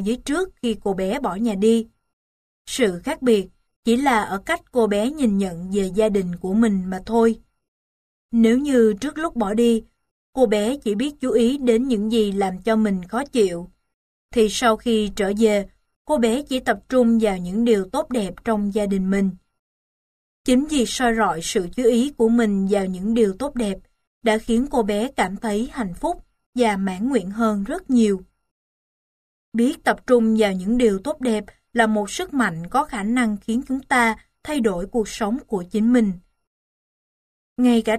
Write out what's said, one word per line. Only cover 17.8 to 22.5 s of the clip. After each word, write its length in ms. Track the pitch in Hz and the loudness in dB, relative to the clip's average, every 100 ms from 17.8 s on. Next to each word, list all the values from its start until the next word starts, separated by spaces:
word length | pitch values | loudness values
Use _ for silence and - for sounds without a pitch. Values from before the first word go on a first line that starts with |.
| 185 | 0
tốt 200 | 269 320 | -4 -4
đẹp 240 | 247 190 - | -4 -4 -6
trong 300 | - 214 208 | -4 -2 -2
gia 120 | 208 202 | -2 -2
đình 240 | 196 190 | -2 0
mình. 220 | 196 196 180 _ _ _ _ _ _ _ _ _ _ - | 0 0 -4 _ _ _ _ _ _ _ _ _ _ 0
Chính 200 | 254 302 | 2 2
vì 200 | 302 214 | -2 -2
soi 300 | - 247 226 | -2 -2 2
rọi 240 | 202 165 | 0 -2
sự 260 | - 220 175 - | -4 -4 -4 0
chú 80 | |
ý 280 | 247 240 277 - | 2 2 0 0
của 120 | 226 | 2
mình 380 | 233 220 | 2 2